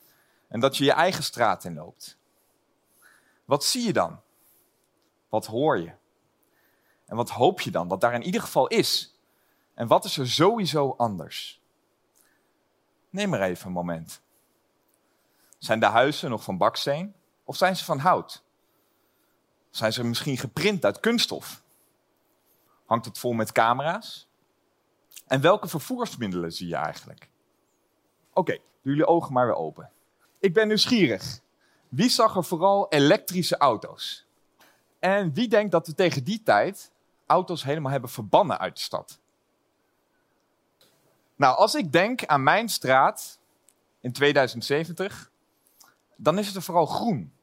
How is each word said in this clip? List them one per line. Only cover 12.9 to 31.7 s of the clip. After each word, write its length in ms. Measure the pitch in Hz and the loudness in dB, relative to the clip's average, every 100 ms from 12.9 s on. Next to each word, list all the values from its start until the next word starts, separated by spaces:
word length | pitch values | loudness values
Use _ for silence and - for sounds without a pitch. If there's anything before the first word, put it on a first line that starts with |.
| _ _ | _ _
Neem 240 | 180 202 | -6 -2
er 80 | 127 | 0
even 260 | 95 90 92 | 0 -2 -6
een 60 | |
moment. 480 | 90 87 82 82 - _ _ _ _ _ _ _ _ _ _ _ _ _ _ | -6 -4 -6 -10 -18 _ _ _ _ _ _ _ _ _ _ _ _ _ _
Zijn 220 | - 110 | -4 2
de 60 | 110 | 4
huizen 440 | 113 131 147 160 | 6 4 2 -6
nog 140 | 113 | -6
van 140 | - 95 | -6 0
baksteen 560 | 104 - - 143 196 - _ _ | 0 0 -4 -4 -6 -16 _ _
of 120 | - 139 | -12 -2
zijn 200 | 185 190 | 0 0
ze 100 | - | -4
van 140 | 147 | -2
hout? 440 | 160 139 87 - _ _ _ _ _ _ _ _ _ _ _ _ _ | 2 0 -2 -16 _ _ _ _ _ _ _ _ _ _ _ _ _
Zijn 240 | - 110 | -4 -2
ze 100 | 113 | -2
misschien 340 | 120 117 - 127 | -4 -4 -4 -4
geprint 480 | 123 - 202 196 101 | -6 -4 -2 0 0
uit 140 | 101 | 0
kunststof? 680 | 220 233 - 78 - - _ _ _ _ _ _ _ _ _ _ _ _ - | 0 0 -2 -6 -12 -18 _ _ _ _ _ _ _ _ _ _ _ _ -2
Hangt 200 | 113 - | -2 -4
het 120 | - | -8
vol 140 | 123 | -4
met 180 | 117 110 | -2 -2
camera's? 760 | - 113 123 147 196 - - - _ _ _ _ _ _ _ _ - - | 2 2 2 -2 -6 -10 -18 -20 _ _ _ _ _ _ _ _ -18 -2
En 160 | 135 | 2
welke 260 | 147 208 180 | 4 2 0
vervoersmiddelen 840 | 156 - 254 240 - 107 90 85 | -8 -6 -6 -8 -6 -6 -4 -6
zie 140 | 82 87 | -8 -8
je 80 | 76 | -6
eigenlijk? 540 | 78 76 - - - _ _ _ _ _ _ _ _ _ _ | -6 -8 -16 -20 -20 _ _ _ _ _ _ _ _ _ _
Oké, 180 | - 185 | -4 -2
doe 100 | 95 _ _ | -4 _ _
jullie 240 | 135 143 - | -4 0 2
ogen 280 | 170 160 | 2 2
maar 120 | 135 123 | 0 2
weer 100 | - | 0
open. 360 | 78 76 80 _ _ _ _ _ | -6 -12 -20 _ _ _ _ _
Ik 140 | 196 | 0
ben 140 | 175 214 | 2 2
nieuwsgierig. 720 | 214 - 240 156 101 - - _ _ _ | 2 2 4 2 0 -6 -14 _ _ _